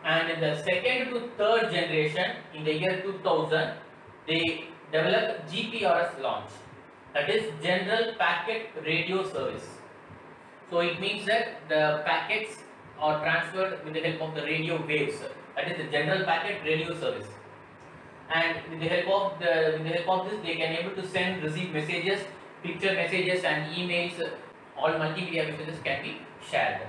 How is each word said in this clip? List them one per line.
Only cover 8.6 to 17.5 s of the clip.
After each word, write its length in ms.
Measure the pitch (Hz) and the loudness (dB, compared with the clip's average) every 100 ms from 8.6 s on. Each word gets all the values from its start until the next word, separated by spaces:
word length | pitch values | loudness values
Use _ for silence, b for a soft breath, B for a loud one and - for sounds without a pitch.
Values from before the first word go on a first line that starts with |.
| - 156 | -4 -6
Radio 400 | 151 160 175 190 | 0 0 2 0
Service. 440 | - - - 104 - - - - - - - - - - - | 0 -2 -4 -4 -10 -16 -18 -20 -18 -18 -18 -20 -20 -20 -2
So 100 | 170 | 2
it 200 | 175 - | 2 0
means 260 | 202 - 190 | -2 -2 2
that 420 | 170 233 - - | 2 2 -6 0
the 320 | 156 151 151 175 | 4 4 4 2
packets 520 | 170 - 220 214 - - - - - | 0 2 -2 -2 -10 -16 -18 -18 0
are 220 | 151 151 | 2 2
transferred 600 | 156 170 - 190 190 170 | 2 0 0 0 0 -2
with 100 | 156 | -6
the 80 | 156 | -2
help 280 | 160 156 160 | -2 -2 -4
of 60 | 156 | -4
the 60 | |
radio 400 | 143 156 160 160 - | -2 -2 0 -2 0
waves, 360 | 151 - - - - - - | 0 0 -2 -8 -12 -10 -6
that 160 | - | -4
is 60 | 170 | -4
the 140 | 151 | -2
General 340 | 147 156 185 185 | 0 2 2 4
Packet 380 | 165 202 160 | 2 0 -4
Radio 300 | 151 156 165 156 | 0 0 0 -2
Service. 280 | 131 107 104 - - | -2 -4 -6 -14 -16